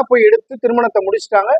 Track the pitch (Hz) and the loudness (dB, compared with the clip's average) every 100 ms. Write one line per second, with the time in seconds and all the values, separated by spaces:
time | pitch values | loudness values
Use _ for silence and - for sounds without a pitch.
0 | 240 247 214 220 - 262 240 240 233 214 | 2 2 4 2 -2 -6 -4 0 0 -2
1 | 190 208 - 208 208 311 | -4 -6 -2 -2 0 -2